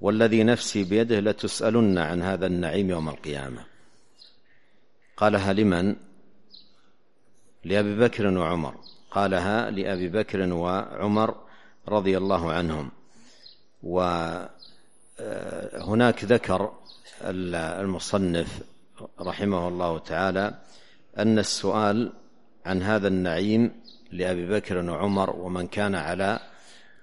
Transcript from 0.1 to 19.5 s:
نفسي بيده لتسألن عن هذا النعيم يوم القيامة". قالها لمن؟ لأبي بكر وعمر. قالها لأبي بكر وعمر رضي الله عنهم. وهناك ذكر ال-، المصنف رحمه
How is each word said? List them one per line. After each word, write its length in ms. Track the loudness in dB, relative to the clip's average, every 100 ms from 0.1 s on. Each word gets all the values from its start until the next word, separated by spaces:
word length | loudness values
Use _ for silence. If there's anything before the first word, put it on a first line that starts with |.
| 4 4 6
نفسي 400 | 4 2 0 -2
بيده 360 | 2 2 2 2
لتسألن 800 | 2 -2 -4 -2 2 4 4 4
عن 240 | 0 -2
هذا 240 | -2 -2 -2
النعيم 440 | 0 0 0 0
يوم 180 | -2 -4
القيامة". 560 | -8 -8 -8 -8 -12 -16 -20 -20 -20 -20 -20 -20 -20 -20 -20 -20 -20 -20 -20 -20 0
قالها 360 | 2 4 2
لمن؟ 440 | 4 4 4 2 -2 -10 -20 -20 -20 -20 -20 -20 -20 -20 -20 -20 _ -20 -20 -20 -14
لأبي 320 | 0 2 2 4
بكر 300 | 2 4 2
وعمر. 480 | 2 2 0 -4 -8 -16 -20 -6
قالها 600 | 0 2 2 2 0 -2
لأبي 380 | -4 -2 -2 -2
بكر 440 | -2 -2 -2 0
وعمر 840 | 0 0 -2 -4 -4 0 2 2 -2 -14 -20 -20 -18 -2
رضي 280 | 0 2 2
الله 340 | 2 0 0
عنهم. 380 | 0 -2 -4 -8 -14 -20 -20 -20 -20 -20 -20 -20 -16
وهناك 720 | -4 0 2 0 -2 -6 -10 -18 -20 -20 -20 -20 -20 -14 -10 -8 -8 -10 -10 -8 0 4 4 2
ذكر 480 | 4 2 4 0 -2 -6 -20 -20 -20 -10
ال-، 320 | -6 -4 -4
المصنف 1080 | -4 -4 -4 -4 -4 -2 0 2 0 -2 -8 -16 -20 -20 -20 -20 -10
رحمه 480 | -8 -4 -2